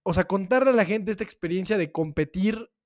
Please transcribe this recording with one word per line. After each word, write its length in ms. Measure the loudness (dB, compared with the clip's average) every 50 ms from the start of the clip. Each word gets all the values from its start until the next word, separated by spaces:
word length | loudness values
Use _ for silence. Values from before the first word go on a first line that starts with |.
| -4
o 100 | -2 0
sea, 120 | 0 0
contarle 440 | 0 0 -2 0 2 2 4 4 4
a 40 | 4
la 120 | 4 4
gente 240 | 2 0 -4 -2 -4
esta 140 | -4 -6 -6
experiencia 540 | -12 -10 -8 -6 -4 -2 -2 -2 -2 0
de 140 | -2 -2 -2
competir 800 | -2 -4 -4 -2 -2 -4 -4 -2 -2 0 0 0 0 -2 -8 -16 _ _ _